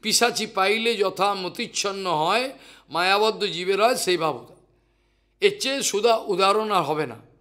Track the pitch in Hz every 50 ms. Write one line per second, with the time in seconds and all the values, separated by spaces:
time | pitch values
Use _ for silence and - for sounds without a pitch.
0 | - 220 190 - 233 240 240 - 220 190 - 196 185 196 208 226 226 233 233 196
1 | 202 190 - 180 190 202 202 196 180 175 170 - 233 185 - - - 202 196 196
2 | 190 185 165 151 156 170 202 233 254 262 262 - - - - - _ _ 135 165
3 | 175 185 196 202 214 220 208 180 202 196 160 170 180 185 196 190 208 240 254 -
4 | - 185 180 165 165 156 135 120 120 - - _ _ _ _ _ _ _ _ _
5 | _ _ _ _ _ _ _ _ 196 202 - - - 262 269 277 226 - - 196
6 | 208 233 226 220 220 214 196 175 196 196 202 214 214 214 208 180 160 139 156 151
7 | 151 127 117 110 - _ _ _